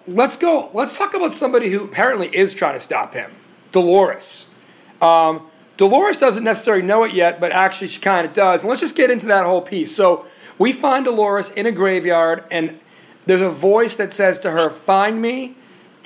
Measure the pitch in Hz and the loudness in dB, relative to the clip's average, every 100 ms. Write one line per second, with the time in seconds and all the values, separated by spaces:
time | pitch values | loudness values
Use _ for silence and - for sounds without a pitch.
0 | - 185 269 - 349 302 - 208 285 - | -6 0 0 0 0 0 -2 -6 -4 -2
1 | 403 392 330 - 262 254 202 202 196 - | -4 -2 -2 -2 0 0 0 -4 -6 -2
2 | 240 233 175 170 190 - 156 135 - 139 | -2 -2 -4 0 0 0 -4 -4 -6 -6
3 | - 123 98 - _ _ _ 185 175 190 | -6 -10 -14 -16 _ _ _ 0 4 4
4 | 185 - - - - _ _ _ _ - | 4 -2 -10 -14 -16 _ _ _ _ 0
5 | 165 165 160 160 - _ _ - 196 269 | 4 4 4 0 -10 _ _ 0 4 4
6 | 403 - 269 208 226 214 233 196 185 220 | 2 2 0 0 -2 -2 0 0 2 2
7 | 220 185 170 170 170 185 190 - 180 - | 2 2 0 0 -2 2 0 -2 -10 -4
8 | 196 180 165 202 190 175 196 262 330 - | 0 0 0 0 2 2 0 -4 -4 0
9 | 254 240 208 196 175 180 180 190 156 - | 2 2 0 2 2 0 -2 -6 -4 2
10 | 185 165 - - - - 226 262 285 262 | 2 2 -4 -20 -10 -2 0 0 0 0
11 | 254 226 208 202 190 - 226 180 190 185 | 0 0 0 0 -4 -4 -4 0 0 0
12 | 170 170 165 170 - 175 160 - _ - | 0 2 2 -2 -6 -6 -6 -8 _ -20
13 | - _ - 185 190 151 202 214 233 - | -20 _ 0 2 0 0 2 2 2 -2
14 | 196 - 190 185 190 160 160 156 - 190 | -6 0 0 0 -2 -2 -2 -2 0 2
15 | 208 226 233 262 254 - - - - _ | 2 -2 -4 -4 -10 -16 -20 -20 -20 _